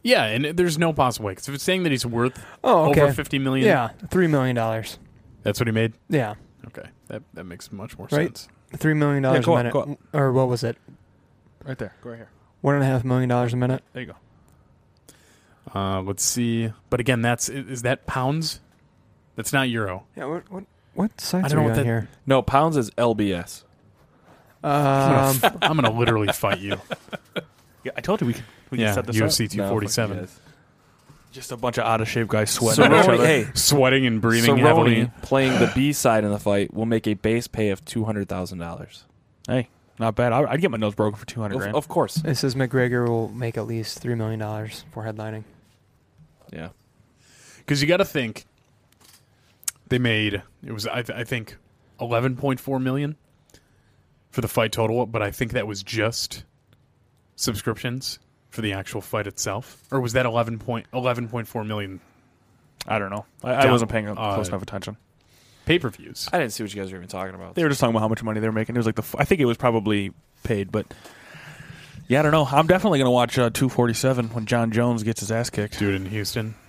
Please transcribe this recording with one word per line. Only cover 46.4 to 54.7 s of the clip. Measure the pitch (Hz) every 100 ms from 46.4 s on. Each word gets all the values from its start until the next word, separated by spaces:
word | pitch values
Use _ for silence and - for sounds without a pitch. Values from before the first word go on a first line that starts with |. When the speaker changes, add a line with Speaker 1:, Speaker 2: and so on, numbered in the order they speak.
| -
Speaker 4:
Yeah. | 78 82 - _ _ _ _ _ _ - - -
Speaker 1:
'Cause | 143
you | 147
gotta | 180
think | 196 147 117 - - _ _ _ _ _ - _ _ _ _ _ - - _
they | 123
made, | 123 110 107 98 - _ -
it |
was, | 110 110
I, | 123
th-, | 117 -
I |
think, | 117 123 107 - _ _ _ -
eleven | 117 117 131 127
point | 143 127
four | - 135
million | 131 135 147 151 _ _ _ _ _ _ _ _ _ _ _
for | -
the | 117
fight | - 110